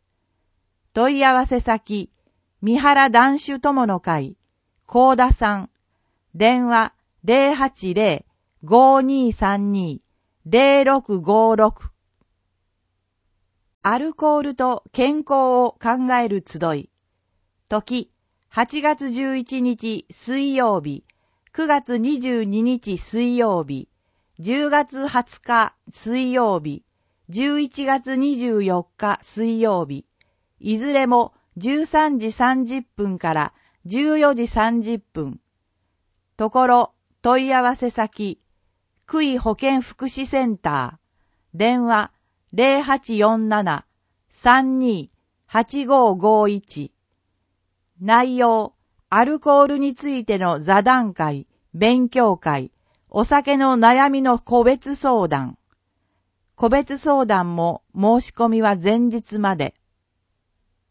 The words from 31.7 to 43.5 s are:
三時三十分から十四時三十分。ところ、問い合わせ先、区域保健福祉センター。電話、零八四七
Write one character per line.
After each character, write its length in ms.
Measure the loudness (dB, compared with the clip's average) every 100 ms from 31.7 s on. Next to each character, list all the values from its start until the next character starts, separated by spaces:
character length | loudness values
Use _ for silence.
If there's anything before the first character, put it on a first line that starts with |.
| -4 0
三 340 | 0 0 -2
時 140 | -4
三 320 | 0 0 0 -2
十 160 | -6
分 360 | -10 -6 -6 -4
か 160 | -2
ら 200 | -2 -4 -8 _ _ -8
十 320 | -4 0 2
四 180 | 2 2
時 120 | -2
三 340 | -2 0 -2
十 180 | -4 -8
分。 400 | -8 -10 -10 -12 _ _ _ _ _ _ _ _ _ -6
と 140 | -2
こ 180 | 2 4
ろ、 260 | 4 2 _ _ _
問 260 | 0 0 2
い 60 |
合 80 | 0
わ 140 | 0 -2
せ 120 | -6
先、 520 | -4 -6 -6 -10 -10 _ _ _ _ _ _ -6
区 120 | -2
域 160 | -2 -2
保 160 | -4 -2
健 260 | 0 -2
福 240 | -4 -10 -10
祉 220 | -8 -4
セ 180 | -2 -2
ン 100 | -4
タ 440 | -4 -4 -4 -10 _ _ _ _ _ -2
ー。 20 |
電 260 | 0 0 0
話、 260 | 0 -2 _ _ _ _
零 300 | 0 2 2
八 340 | 0 -4 -2 0
四 320 | 2 0
七 380 | -2